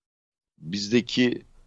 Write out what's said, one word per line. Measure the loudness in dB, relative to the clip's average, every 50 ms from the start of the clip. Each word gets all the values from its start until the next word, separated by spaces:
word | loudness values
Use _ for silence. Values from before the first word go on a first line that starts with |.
| _ _ _ _ _ _ _ _ _ _ _ _
bizdeki | -12 -10 -8 -8 -2 0 2 2 2 2 2 2 2 2 2 -2 -6 -14 _ -20 -20